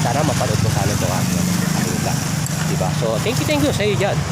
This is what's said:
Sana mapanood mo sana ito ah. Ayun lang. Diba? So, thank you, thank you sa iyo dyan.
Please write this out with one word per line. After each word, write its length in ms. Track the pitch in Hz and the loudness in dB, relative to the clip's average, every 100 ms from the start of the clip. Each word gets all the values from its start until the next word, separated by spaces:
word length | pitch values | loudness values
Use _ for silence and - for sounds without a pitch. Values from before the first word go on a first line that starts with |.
Sana 180 | 123 131 | 0 0
mapanood 380 | 151 120 113 110 | 0 2 0 2
mo 80 | - | 2
sana 220 | - 101 | 2 0
ito 160 | 104 95 | 0 0
ah. 140 | 95 92 - - - - - | 0 0 0 0 0 0 0
Ayun 200 | - - - | 0 0 -2
lang. 140 | - - - - - - - | -2 -2 -2 -2 -2 -2 0
Diba? 160 | 92 95 | 0 0
So, 160 | 117 110 | 0 0
thank 160 | - 254 | 0 0
you, 80 | 294 | 0
thank 160 | 302 | 2
you 80 | 285 | 2
sa 160 | 202 208 | 2 0
iyo 80 | 196 | 2
dyan. 220 | 196 156 - | 0 0 -2